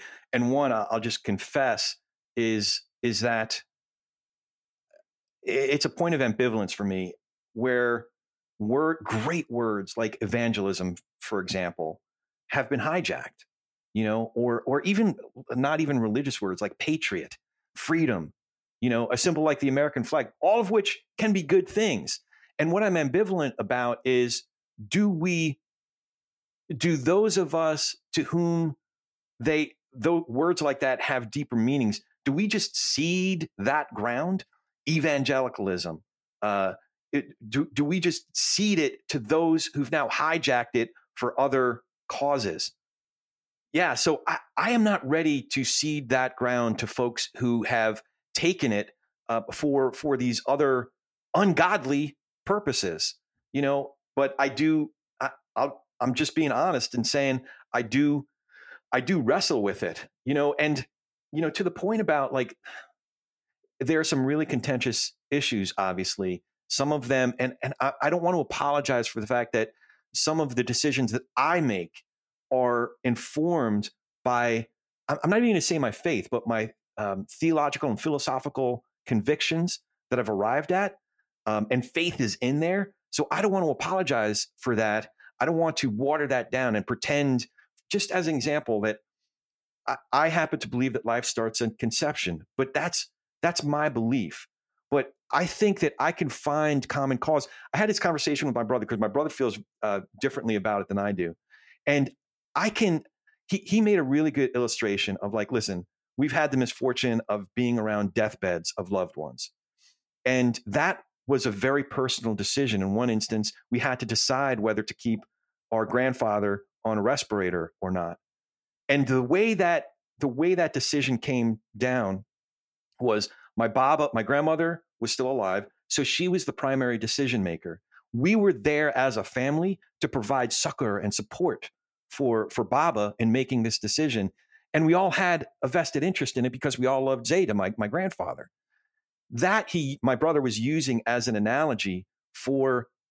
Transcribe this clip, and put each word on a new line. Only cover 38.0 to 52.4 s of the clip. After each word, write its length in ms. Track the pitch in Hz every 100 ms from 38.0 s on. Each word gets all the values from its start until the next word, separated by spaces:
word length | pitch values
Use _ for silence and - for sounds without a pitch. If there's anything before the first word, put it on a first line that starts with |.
just 240 | 175 151 -
cede 460 | - - - 208 190
it 280 | 143 - -
to 120 | 143
those 480 | 110 160 165 160 -
who've 260 | 143 135
now 160 | 156 127
hijacked 640 | - 151 165 143 123 117 123
it 140 | 113 - _ -
for 240 | 123 -
other 440 | 139 131 127 117 - _ -
causes? 640 | - 143 139 104 80 - - _ _ _ _ _ _ _ _ _
Yeah, 220 | 151 175
so 300 | 123 - 156 -
I, 120 | - - -
I 140 | 208
am 120 | 240
not 240 | 214 202 131
ready 340 | 156 160 143 -
to 100 | -
cede 460 | 127 - 151 151 123
that 260 | 131 127 -
ground 440 | 127 123 120 110
to 80 | 110
folks 420 | - 120 117 - -
who 260 | 123 120
have 380 | 107 123 110 107 - _ _
taken 380 | - 170 180 135
it, 200 | 104 107 - _ _ -
uh, 120 | 113 -
for, 400 | - 151 139 131
for 240 | 123 151 131
these 240 | 123 113 -
other 420 | 139 143 131 120 _ _ _ _ 165
ungodly 840 | 202 156 175 202 131 143 147 - _ _